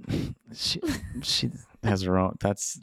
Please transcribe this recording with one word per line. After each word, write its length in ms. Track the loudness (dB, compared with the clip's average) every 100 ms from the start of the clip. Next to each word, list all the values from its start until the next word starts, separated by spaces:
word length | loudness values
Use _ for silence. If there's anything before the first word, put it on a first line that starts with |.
| -4
<laughs> 80 | -2 -4 -8 -14
She, 280 | -6 -2 0 -2 -2 -4 -6
she 280 | 0 0 0 -4 -14 -2
has 200 | 2 2
her 160 | 4 4
own. 180 | 4 2
That's 380 | 0 0 -4 -8